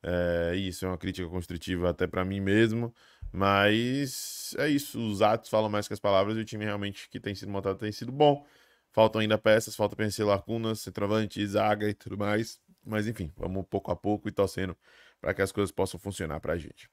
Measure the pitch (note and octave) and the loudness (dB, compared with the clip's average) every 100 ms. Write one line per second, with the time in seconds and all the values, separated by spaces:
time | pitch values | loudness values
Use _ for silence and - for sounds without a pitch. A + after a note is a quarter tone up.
0 | E2 F2 F2 E2+ E2+ F2+ F#2+ F2+ F#2 F2+ | -2 0 2 0 0 -2 -4 -4 -6 -4
1 | F#2 F#2 F2 F2+ F2 F2 - F2+ F2 E2+ | -6 -6 -6 -6 -6 -8 -4 0 0 0
2 | F2+ F#2 F#2 G2 G2 G#2 A2+ A2+ A#2 - | -2 0 -2 -2 2 4 4 2 -4 -8
3 | _ _ - F#2 G2 G2 G2+ G#2+ A#2+ C3+ | _ _ -10 0 4 6 6 4 0 -2
4 | C#3 - - - - - D3 C#3+ C#3+ - | -4 -6 -10 -12 -10 -4 0 0 -2 -6
5 | A2+ G2 G#2+ A2+ - A2 G#2+ G#2 G2+ G#2+ | -4 4 4 4 2 0 2 -2 -4 -4
6 | G#2 F#2+ G2+ A2 A2 A2 G#2+ G#2 G2+ G2+ | 2 4 4 -2 -6 -6 -6 -4 -6 -8
7 | - F#2 G#2 G2 G2+ G2 G2 F#2+ G#2+ G#2 | -14 -10 -8 -8 -6 -4 -2 -2 -4 -6
8 | A#2 C3+ D3+ C#3+ - _ _ _ _ - | -10 4 6 6 -2 _ _ _ _ 4
9 | A2 A2 G#2+ G#2+ A2 A2 A2+ - G#2 - | 6 6 2 4 6 4 4 -2 -2 0
10 | A2 G2 G#2+ G2 - A2+ A2+ A2 - F#2+ | -2 2 2 2 2 -4 -2 -4 -6 -4
11 | G2+ G#2+ G#2+ - G#2 G2+ G#2 G#2 G#2 G#2 | 0 0 0 -4 -2 2 2 2 0 -4
12 | - G2 G#2 G#2 A2 - _ _ - G#2+ | -8 -4 0 0 -2 -10 _ _ -6 -4
13 | G#2 A2 E2 - F2 F#2+ F#2 G2+ - F2 | -4 -4 -8 -6 -6 -6 -4 -6 -4 -4
14 | G2 G#2 G#2+ - G2 - F#2 E2+ _ - | 0 -2 -2 0 0 0 -6 -8 _ -20
15 | - _ - - G2 - G2 - F#2+ F2 | -20 _ -4 0 -2 0 -2 0 -2 -2
16 | G2+ F#2+ E2 D2+ - F2 D2 - - | -10 -6 -6 -6 -4 -4 -6 -18 -20